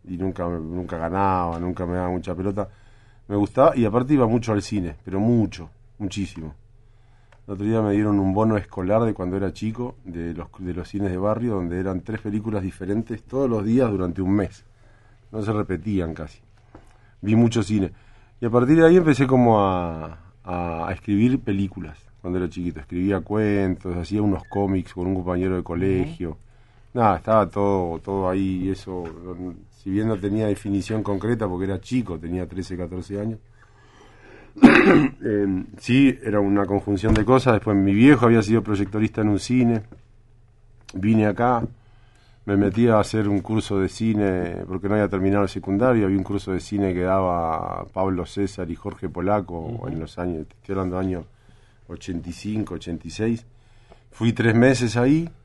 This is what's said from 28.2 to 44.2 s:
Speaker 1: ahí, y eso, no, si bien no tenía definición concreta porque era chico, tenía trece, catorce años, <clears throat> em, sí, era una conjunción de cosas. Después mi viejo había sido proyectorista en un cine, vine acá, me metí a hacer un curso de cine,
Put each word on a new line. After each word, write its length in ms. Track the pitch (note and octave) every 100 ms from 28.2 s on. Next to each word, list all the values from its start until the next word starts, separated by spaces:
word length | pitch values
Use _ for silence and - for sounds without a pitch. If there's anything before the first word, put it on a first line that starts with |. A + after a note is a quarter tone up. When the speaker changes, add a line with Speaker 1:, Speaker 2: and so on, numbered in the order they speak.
| F#2
Speaker 1:
ahí, 360 | F#2+ G2 F#2
y 60 | F#2
eso, 340 | F#2 - F2+ E2+ E2 F2 F2
no, 160 | F2+ E2 -
si 200 | - F#2+
bien 180 | G2 A2
no 80 | G#2
tenía 300 | G2+ G#2+ G#2+
definición 560 | G2 G#2 G2+ F#2 A2
concreta 440 | G2+ G2+ G#2+ A#2+ G#2
porque 200 | F2+ F#2+
era 140 | F#2+
chico, 380 | - B2+ G2+ D#2+
tenía 280 | E2 F2+ E2+
trece, 280 | F#2 F2+ F2+
catorce 440 | F2 F2+ F2 G2
años, 180 | A2 A2 - - - - - - - - - - - -
<clears throat> 640 | C4+ - C4+ D#3 C3+ -
em, 440 | B2 G#2 G2+ F#2 - -
sí, 400 | - B2+ C#3 B2
era 180 | A2+ G#2
una 260 | G2+ G2+ G2
conjunción 480 | G2+ G#2 G2 A2
de 100 | A2
cosas. 300 | G#2+ C3 B2+
Después 220 | G#2+ A2 G2+
mi 160 | G2
viejo 320 | G2+ C3 C3+ A#2
había 160 | A2+
sido 200 | G#2 A2+
proyectorista 580 | G#2+ G2+ G2+ G#2+ A2 A#2
en 80 | G#2+
un 100 | G2+
cine, 440 | - B2 A#2 A2+ G#2+ - _ _ _ _ _ _ _ - -
vine 320 | F#2 G2+ A2 G#2
acá, 360 | F#2 A#2+ A#2+ A#2 - _ - _ _ _ _ -
me 100 | G2
metí 320 | G2+ G2 A#2+
a 100 | A2
hacer 300 | G2 A2 G#2
un 120 | G2+
curso 380 | G2 A2 - G2+
de 120 | F#2+
cine, 720 | - A2+ G#2